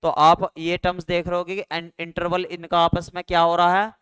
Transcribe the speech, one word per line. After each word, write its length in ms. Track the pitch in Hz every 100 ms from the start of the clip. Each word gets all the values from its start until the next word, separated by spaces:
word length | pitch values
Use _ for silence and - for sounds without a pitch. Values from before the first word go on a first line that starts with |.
तो 60 | 165
आप 420 | - 151 170 - -
ये 180 | 165 175
टर्म्स 260 | 180 180 170
देख 200 | 175 175
रहे 120 | 175
होगे 160 | 175 190
कि 80 | -
एन-, 200 | 160 170 _
इंटरवल 440 | 165 165 175 180 175
इनका 320 | 175 170 170
आपस 300 | 170 175 170
में 80 | 180
क्या 160 | 180 175
हो 120 | 170 170
रहा 260 | 175 180
है? 60 | 214 -